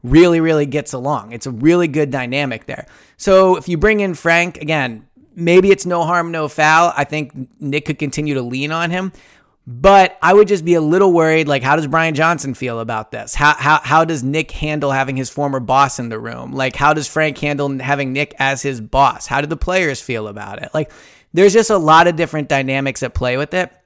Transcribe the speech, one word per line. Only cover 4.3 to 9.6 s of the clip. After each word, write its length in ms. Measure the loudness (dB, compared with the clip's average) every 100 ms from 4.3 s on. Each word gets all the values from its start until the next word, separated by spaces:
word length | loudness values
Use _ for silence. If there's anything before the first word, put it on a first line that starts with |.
| 0 0 -6
again, 460 | -4 -2 -4 -8 -18 _ _
maybe 380 | -6 4 4 6
it's 140 | 2 2
no 180 | -2
harm, 280 | 0 -2 -2
no 160 | -4 -6
foul. 460 | 0 4 4 4 0
I 100 | -4
think 260 | -4 -8 -12 -16 _
Nick 260 | -6 -4 -4
could 120 | -6
continue 380 | -6 -6 -4 -4
to 80 |
lean 280 | -4 -6 -6
on 200 | -4 -4
him. 220 | -4 -6 -10 _ _ _ _